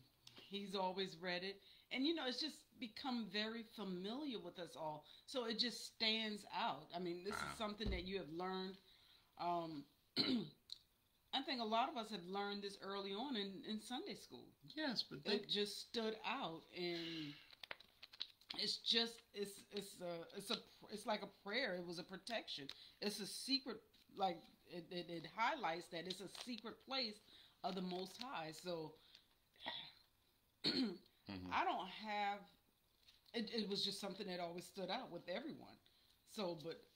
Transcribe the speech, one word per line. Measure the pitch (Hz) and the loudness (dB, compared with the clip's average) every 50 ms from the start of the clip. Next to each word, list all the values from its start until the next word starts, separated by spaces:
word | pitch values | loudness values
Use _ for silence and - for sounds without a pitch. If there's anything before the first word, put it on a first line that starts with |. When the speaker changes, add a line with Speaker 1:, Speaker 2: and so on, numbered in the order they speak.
| - - _ _ _ - - | -10 -18 _ _ _ -20 -18
Speaker 1:
he's | - - - 190 202 202 196 185 | -18 -12 -6 -6 -4 -4 -2 0
always | 196 185 185 185 190 190 185 160 160 | 2 2 2 2 2 0 0 -2 -2
read | 175 180 175 175 185 | 0 2 2 2 0
it. | 196 196 - - - - - - _ - | -2 -4 -6 -12 -20 -20 -20 -10 _ 2
And, | 247 269 | 4 6
you | 311 339 | 6 6
know, | 320 269 | 6 4
it's | 254 240 - | 2 2 4
just | 311 294 - - - - - - | 2 0 -2 -6 -14 -20 -10 -8
become | 254 214 - - - 269 247 240 220 185 175 | -8 -6 -6 -2 0 2 2 2 0 2 2
very | 208 214 220 226 233 220 220 - | 2 2 2 0 -2 -6 -8 -6
familiar | 220 202 190 185 175 185 202 226 277 311 285 233 196 175 | -4 -2 0 0 0 0 0 0 0 0 0 -2 -2 -4
with | 175 - - | -6 -6 -6
us | 175 156 - | -8 -6 -4
all. | 131 160 156 151 - - - - - - | -4 -2 -2 -2 -4 -6 -10 -18 -18 -12
So | - - 262 240 | -2 0 2 2
it | 226 220 - | 4 4 4
just | 247 233 220 - - | 4 2 2 -2 -6
stands | - - - 226 220 220 220 220 214 208 202 - - - | -8 0 4 6 6 8 6 4 2 0 -2 -4 -2 0
out. | 175 214 226 143 139 156 - - | 2 4 4 2 0 -4 -4 -2
I | 175 | 0
mean, | 185 175 175 175 175 | 2 2 0 0 0
this | 202 - | 0 0
Speaker 2:
Wow. | - - - - | 0 0 -2 0
Speaker 1:
is | - | 0
something | 226 208 208 214 226 208 | 0 0 0 2 2 2
that | 185 180 175 | 4 2 2
you | 185 196 190 | 0 0 0
have | 165 147 160 | 0 -2 -2
learned. | 170 180 185 190 190 185 190 190 196 - - - - - - - - - _ _ - | 0 0 0 2 0 0 -2 -4 -8 -14 -20 -20 -20 -20 -20 -20 -20 -20 _ _ -2
Um, | 165 175 175 170 165 160 160 143 143 - - _ | 2 2 4 2 2 0 -4 -6 -8 -10 -16 _
<clears throat> | _ _ _ - - - 262 226 170 151 - - _ _ - - - _ _ _ _ _ _ _ _ _ - | _ _ _ 2 4 4 4 4 2 0 -8 -16 _ _ -12 -12 -12 _ _ _ _ _ _ _ _ _ -2
I | 262 277 | -2 0
think | 339 277 240 | 0 0 0
a | 226 | 2
lot | 214 226 226 247 320 | 4 6 6 6 4
of | 311 | 2
us | 247 220 214 | -2 -2 -2
have | 214 190 170 175 | -4 -6 -4 -2
learned | 190 202 202 202 202 202 196 | 0 0 0 0 0 -2 -2
this | 202 196 - - | -6 -6 -6 -6
early | 190 196 202 196 196 196 | -4 -2 -2 -2 -2 -2
on | 208 247 294 269 | 0 0 0 0
in, | 208 196 196 190 175 - - | 0 0 -2 -4 -6 -4 -4
in | 220 214 | -4 -4
Sunday | - - 247 277 403 370 214 | -2 -4 -4 -4 -4 -4 -6
school. | - - - - 120 - - - _ - - - | -8 -8 -12 -12 -14 -14 -16 -18 _ -18 -8 -2
Speaker 2:
Yes, | 302 311 277 220 - - - | 0 2 2 2 2 0 -2
but | - - | -6 -4
Speaker 1:
It | - 196 | 2 2
Speaker 2:
think | 233 240 - - | 2 2 4 2
Speaker 1:
just | - 202 208 208 - - | 2 4 4 2 0 -6
stood | - - - 233 220 220 220 - - | -8 -2 0 2 2 2 0 0 -2
out, | 185 226 277 233 165 165 160 - - 113 | -2 0 0 0 -2 -2 -4 -8 -8 -4
and | 170 175 175 175 170 170 165 165 160 156 147 147 - - - - - - - - - - - - - - - - - - - - - - - - - | 0 0 2 2 0 0 -2 -2 -2 -4 -4 -6 -10 -14 -18 -14 -14 -8 -8 -8 -8 -8 -18 -20 -20 -18 -18 -6 -6 -6 -6 -6 -16 -10 -8 -4 -2
it's | 208 202 - - | 0 0 0 0
just, | - - - 226 233 226 - - - _ - | 6 8 8 8 8 6 0 -6 -16 _ -4
it's, | 202 202 196 - - - - | -4 -2 -2 -4 -10 -14 -6
it's | 196 202 190 - - - 180 | -6 -6 -6 -6 -8 -6 -4
a, | 175 170 170 165 - - | -2 -2 -4 -6 -6 -8
it's | 202 196 - | -8 -2 -2
a, | 226 - - - - - - - - | -2 -2 -2 -8 -18 -18 -12 -8 -8
it's | 202 - | -6 0
like | 240 214 208 196 | 0 0 0 0
a | - - - - 202 | -6 -10 -10 -4 0
prayer. | 208 226 277 214 180 | 2 2 2 2 2
It | 180 175 | 0 0
was | 175 175 170 | -2 -4 -6
a | 165 | -6
protection. | - 190 185 - - 196 226 - - - - 139 139 - - - - - - | -6 -8 -8 -6 -2 -2 -2 -2 -2 -6 -6 -4 -6 -8 -10 -14 -18 -8 -2
It's | - 208 202 214 | -2 0 0 0
a | 202 | -4
secret, | - - - - - 269 269 - 269 214 214 - - - - - - - 185 | -4 -4 -4 0 2 2 2 2 -2 -6 -6 -8 -14 -20 -20 -20 -16 0 2
like, | 190 185 175 160 - - - - - - | 4 4 4 0 -4 -12 -20 -20 -16 -10
it, | 151 180 165 - | -8 -8 -8 -6
it, | 180 175 170 165 | -6 -6 -4 -4
it | 170 165 156 165 - | -4 -6 -6 -6 0
highlights | 214 226 254 320 285 208 165 165 175 165 - - | 2 4 4 4 2 0 0 0 0 -4 -6 -6
that | 165 160 | -6 -4
it's | 185 180 - | -4 -4 -6
a | 196 170 - - - | -6 -8 -8 -8 -6
secret | 240 247 214 - 226 - - - | -6 -6 -6 -6 -8 -8 -10 -6
place | - 262 269 247 220 208 - - - - - - - - _ - | -2 0 0 0 0 -4 -8 -14 -20 -20 -20 -20 -20 -12 _ -2
of | 180 185 | 0 0
the | 190 185 | 0 0
Most | 180 180 180 185 185 - - - | 0 0 0 -2 -4 -4 -6 -6
High. | 262 - 170 160 156 160 - - | -4 -2 -4 -4 -4 -6 -6 -4
So | 180 170 165 156 151 - - - - - - - _ _ _ _ _ _ - - - - - - - - - - _ _ _ _ _ _ _ _ _ _ _ - | -4 -2 -2 -4 -6 -8 -12 -20 -20 -20 -20 -20 _ _ _ _ _ _ -6 -6 -4 -4 -4 -6 -8 -14 -20 -20 _ _ _ _ _ _ _ _ _ _ _ 2
<clears throat> | - 294 269 262 208 175 - - - _ _ _ - | 4 6 6 6 4 4 -2 -8 -16 _ _ _ -6
Speaker 2:
Mm-hmm. | 98 92 90 90 143 | -6 -4 -2 2 4
Speaker 1:
I | 247 330 | 4 6
don't | 381 302 175 175 190 185 190 214 | 6 4 2 0 -2 -6 -6 -4
have, | 220 208 208 208 202 202 202 185 - - - _ _ _ _ _ _ _ _ - - - - _ - - | -2 0 2 2 2 2 0 -4 -12 -20 -20 _ _ _ _ _ _ _ _ -20 -20 -20 -20 _ -4 -2
it, | 233 220 - 226 | 0 0 2 2
it | 233 202 190 | 2 2 4
was | 202 190 - | 2 2 2
just | 202 196 - | 2 0 0
something | - 196 190 - 214 190 | -2 -4 -2 -2 -4 -2
that | 180 175 | -2 -2
always | 175 170 170 180 170 | -2 -2 -2 -6 -8
stood | - - 202 185 175 | -8 -6 -4 -2 0
out | 196 254 254 - | 0 -2 -2 -4
with | 170 170 - 175 | -8 -8 -4 -2
everyone. | 180 233 269 311 175 - - 95 107 - _ - _ _ _ _ - _ _ - | -2 -2 -2 -4 -6 -8 -10 -14 -16 -20 _ -20 _ _ _ _ -20 _ _ -10
So, | - 214 202 175 170 160 147 | -4 0 0 0 0 0 -2
but | 165 151 - - - - | -6 -6 -6 -10 -18 -20